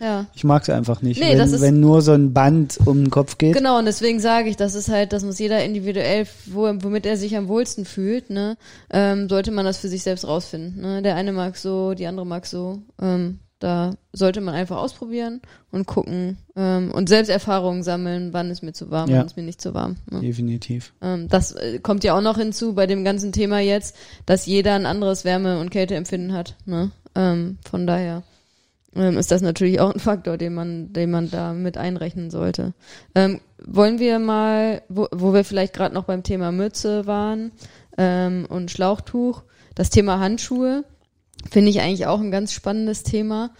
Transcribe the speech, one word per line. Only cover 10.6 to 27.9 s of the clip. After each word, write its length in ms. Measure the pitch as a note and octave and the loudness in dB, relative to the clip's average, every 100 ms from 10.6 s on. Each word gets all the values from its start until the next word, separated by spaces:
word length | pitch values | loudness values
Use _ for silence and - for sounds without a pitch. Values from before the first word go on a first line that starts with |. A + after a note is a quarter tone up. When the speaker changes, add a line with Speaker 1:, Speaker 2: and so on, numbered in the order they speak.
| E3+ F#3 | -10 -8
Speaker 1:
ne? 200 | F#3 G3 | -6 -2
Der 120 | G3 E3+ | 0 0
eine 160 | G3 | -2
mag 260 | F#3+ F3+ F3+ | -2 -4 -6
so, 360 | F#3+ F#3+ F#3+ | -4 -2 -2
die 140 | F#3+ F3 | -4 -6
andere 180 | F#3 F3+ | -8 -8
mag 220 | F3 - | -8 -8
so, 320 | F3+ F3+ G3+ G#3 - | -8 -8 -10 -14 -6
ähm, 380 | F#3 F3+ F3 F#3+ - _ | -2 0 -2 -6 -16 _
da 320 | F#3 F3 F3 G3+ _ | -2 0 -2 -6 _
sollte 300 | - F#3+ G3+ | 0 0 2
man 140 | F#3 D#3 | -4 -4
einfach 220 | F3+ F3+ | -4 -4
ausprobieren 640 | C4 - A#3 A#3 A#3 B3 - - _ | -6 -8 -8 -6 -6 -10 -16 -20 _
und 160 | F#3+ F#3+ | -6 -2
gucken, 540 | F#3+ - F3+ F3+ F#3+ - F#3+ | -2 -2 -4 -4 -8 -12 -4
ähm, 340 | F#3+ F#3 F3+ | 0 0 0
und 160 | - F3+ | -2 4
selbst 200 | G#3+ G#3+ | 4 4
Erfahrungen 540 | F#3+ G#3+ F#3+ F3+ F3+ | 0 0 0 0 -2
sammeln, 500 | F3 F3 F3+ F3+ F3+ | -4 -4 -4 -4 -6
wann 160 | F3 F3 | -6 -6
ist 140 | F3+ | -8
mir 100 | D#3+ | -12
zu 160 | - D#3+ | -14 -6
warm, 180 | D#3 D#3 | -4 2
Speaker 2:
Ja. 80 | C3 | 2
Speaker 1:
wann 80 | D#3+ | 2
ist 100 | - | -4
mir 60 | |
nicht 180 | F3 - | -12 -10
zu 140 | - - | -8 -6
warm, 220 | - F3+ - | -6 -8 -8
ne? 100 | - | -6
Speaker 2:
Definitiv. 720 | B2 A#2+ A#2+ A#2 - A#2+ - _ | -6 -4 -4 -4 -6 -8 -8 _
Speaker 1:
Ähm, 240 | F#3 F3+ E3 | -6 -6 0
das, 220 | F#3+ - | 0 0
äh, 260 | G1+ A#2 A#2+ | -4 -6 -4
kommt 260 | - G3+ | -2 0
ja 140 | G3 F#3 | 2 2
auch 60 | |
noch 160 | G#3+ A3 | 2 0
hinzu 340 | A3 G3+ A3+ | -2 -2 -2
bei 140 | G3 F#3+ | 0 0
dem 160 | G3 | 2
ganzen 280 | F#3+ G3+ G3+ | 0 -2 -2
Thema 280 | F#3+ G3+ G#3 | -2 0 2
jetzt, 360 | G3+ G3+ - - - - - | 2 0 -2 -14 -20 -10 2
dass 220 | F#3 - | 2 4
jeder 260 | G3 G3 | 2 2
ein 140 | G3 D#3 | 2 0
anderes 380 | G3+ G3 F#3+ F3+ | 0 0 0 0
Wärme- 340 | F#3 F#3+ F3 | 0 0 0
und 100 | F3 | -2
Kälteempfinden 640 | G3 F#3 E3+ F3+ F#3 F3+ | -2 -2 -2 -4 -6 -4
hat, 220 | F#3 E3+ - F#3+ | -6 -6 -12 -6
ne? 240 | E3+ G3 - _ | -4 -4 -6 _
Ähm, 460 | F#3+ F#3 E3+ E3+ F#3+ - | 0 2 2 -2 -8 -8
von 160 | F3+ | -4
daher, 380 | F3 | 0